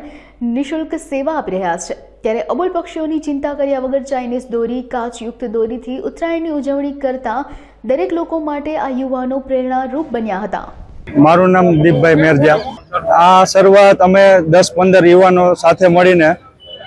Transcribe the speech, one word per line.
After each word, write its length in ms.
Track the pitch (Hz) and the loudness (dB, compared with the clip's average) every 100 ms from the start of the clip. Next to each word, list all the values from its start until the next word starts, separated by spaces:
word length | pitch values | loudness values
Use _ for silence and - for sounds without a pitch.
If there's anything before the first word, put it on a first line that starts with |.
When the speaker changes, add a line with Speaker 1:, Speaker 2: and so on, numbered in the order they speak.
| - - - - | -10 -20 -20 -10
Speaker 1:
નિઃશુલ્ક 540 | 240 233 277 311 311 320 | -6 -6 -6 -8 -8 -10
સેવા 380 | - 269 277 | -8 -6 -6
આપી 180 | 320 220 | -6 -6
રહ્યા 260 | 185 185 175 | -6 -6 -6
છે. 320 | - - - _ | -8 -14 -16 _
ત્યારે 180 | 226 220 | -6 -6
અબોલ 280 | - 254 370 | -6 -4 -4
પક્ષીઓની 500 | 349 339 330 311 311 | -6 -10 -8 -6 -6
ચિંતા 340 | 302 285 294 | -6 -6 -6
કર્યા 260 | 285 277 269 | -6 -4 -4
વગર 240 | 254 277 | -4 -6
ચાઇનીઝ 440 | 269 262 247 247 254 | -6 -8 -6 -8 -6
દોરી, 340 | 233 233 254 | -6 -4 -6
કાચયુક્ત 640 | 247 254 240 240 226 240 240 | -8 -8 -8 -10 -14 -12 -8
દોરીથી 520 | 226 220 247 247 262 | -4 -4 -6 -12 -10
ઉત્તરાયણની 520 | - - 330 330 330 | -10 -8 -6 -6 -6
ઉજવણી 420 | 294 262 277 285 | -6 -4 -6 -6
કરતા 540 | 285 262 254 240 233 277 - - _ 220 | -6 -8 -6 -8 -8 -10 -16 -20 _ -4
દરેક 280 | 269 370 | -4 -2
લોકો 260 | 339 330 330 | -4 -6 -6
માટે 380 | 302 294 302 311 | -6 -8 -8 -6
આ 120 | 269 | -6
યુવાનો 500 | 254 262 254 254 269 | -6 -6 -6 -6 -6
પ્રેરણારૂપ 680 | 262 262 254 254 262 269 311 | -4 -4 -2 -4 -6 -8 -6
બન્યા 280 | 233 220 185 | -6 -6 -6
હતા. 320 | 202 - - - - - - 143 | -6 -10 -12 -18 -20 -18 -4 2
Speaker 2:
મારું 340 | 147 175 185 | 4 6 4
નામ 320 | 185 180 160 | 4 4 4
દીપભાઈ 320 | 165 143 165 151 | 2 4 4 4
મેરજા. 440 | 156 147 156 156 - - - 180 - | 4 4 2 2 -2 -14 -10 -6 0
આ 340 | 165 175 185 | 4 6 6
શરૂઆત 540 | 190 190 190 196 196 196 | 4 4 6 6 6 6
અમે 420 | 185 190 196 190 | 4 4 6 4
દસ 320 | 160 175 180 170 | 4 2 2 0
પંદર 300 | 185 185 170 | 2 4 6
યુવાનો 480 | 180 185 180 180 | 6 6 4 2
સાથે 340 | 170 165 170 185 | 2 0 2 4
મળીને 460 | 170 180 180 156 180 - _ - - | 4 4 4 2 0 -8 _ -20 -20